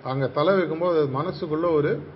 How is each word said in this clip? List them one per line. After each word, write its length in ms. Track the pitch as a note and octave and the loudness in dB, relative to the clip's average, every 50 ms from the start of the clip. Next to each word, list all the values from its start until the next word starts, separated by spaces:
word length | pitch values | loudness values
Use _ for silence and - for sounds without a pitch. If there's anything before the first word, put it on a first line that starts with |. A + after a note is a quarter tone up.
| - | -8
அங்க 220 | B2 C3 C#3 C3+ | -6 -2 -2 -2
தலை 280 | B2+ C3+ D3 D3+ F3+ G3 | -2 0 2 2 4 4
வைக்கும்போது 460 | F#3+ F3 D3+ D#3+ D#3+ F3 F3+ E3+ D#3 | 2 2 0 -2 -2 0 2 2 2
அது 80 | D3 C3 B2+ C3+ | 2 2 0 -2
மனசுக்குள்ள 520 | D#3 F#3 F#3 - F#3 D#3 D3+ D#3 E3+ F3 D#3+ | -4 -4 -6 -6 -6 -4 -4 -2 0 2 2
ஒரு, 300 | D3 C#3+ E3 A#3 - - - - | 2 2 2 0 -2 -6 -12 -16